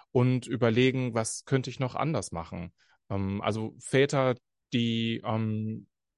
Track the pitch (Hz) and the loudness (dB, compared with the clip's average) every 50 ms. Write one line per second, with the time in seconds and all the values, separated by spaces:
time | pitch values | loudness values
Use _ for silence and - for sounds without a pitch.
0 | _ _ - 127 123 127 127 123 - - 131 117 123 117 110 123 127 131 127 131 | _ _ 2 4 4 4 2 0 -2 -4 -2 2 2 4 6 6 4 4 4 0
1 | 127 123 110 117 113 - - - - - 139 135 127 131 120 - 135 123 - - | -2 -2 -2 -2 -2 -2 -6 -10 -2 0 0 0 0 -2 -4 -4 -6 -4 -2 -2
2 | 127 151 160 110 92 - - 82 82 - 95 90 85 - - _ _ _ _ _ | -2 0 0 -2 -4 -4 -8 -8 -8 -8 -10 -10 -10 -12 -14 _ _ _ _ _
3 | _ _ 98 98 98 95 98 104 - 107 104 110 110 - - - - - - 131 | _ _ -4 -2 -2 -2 -2 -2 -2 -2 -2 -2 -6 -8 -10 -14 -8 0 2 4
4 | 139 143 - 139 131 127 123 - _ _ _ _ _ _ - 120 117 117 117 113 | 4 4 2 2 2 2 0 -2 _ _ _ _ _ _ -2 0 0 0 0 0
5 | 113 113 113 113 - 120 110 110 110 110 107 107 110 110 110 - - _ _ _ | -2 -2 -4 -4 -4 -2 -2 0 0 -2 -2 -2 -4 -6 -8 -8 -12 _ _ _
6 | _ _ _ | _ _ _